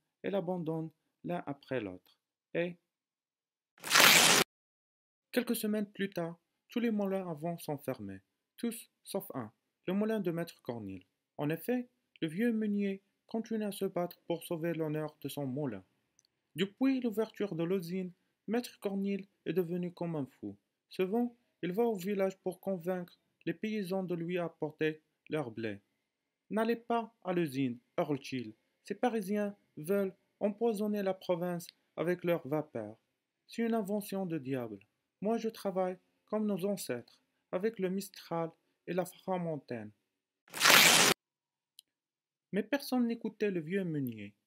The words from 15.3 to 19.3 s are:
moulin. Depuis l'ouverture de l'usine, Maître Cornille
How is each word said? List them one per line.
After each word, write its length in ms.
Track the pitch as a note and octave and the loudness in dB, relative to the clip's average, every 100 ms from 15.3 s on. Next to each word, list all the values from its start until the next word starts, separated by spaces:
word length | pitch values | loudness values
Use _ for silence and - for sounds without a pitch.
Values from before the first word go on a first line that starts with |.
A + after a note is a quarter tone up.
| D3 C3+ | -6 -4
moulin. 380 | B2+ C#3+ G2+ F#2+ _ _ _ _ _ _ D3+ | -2 -4 -4 -10 _ _ _ _ _ _ -6
Depuis 440 | G3 - C4+ C4 | -4 0 2 2
l'ouverture 540 | A#3+ G3+ G#3+ - G3+ | 0 0 -2 -2 -4
de 100 | D#3+ | 0
l'usine, 480 | E3 G3 E3+ F#3+ F#3 - _ _ - | 0 0 -2 -4 -6 -10 _ _ -4
Maître 300 | A3+ A#3+ - | -2 -2 -6
Cornille 460 | G3+ G3 G3 G3 G3 | -4 -2 -2 -2 -6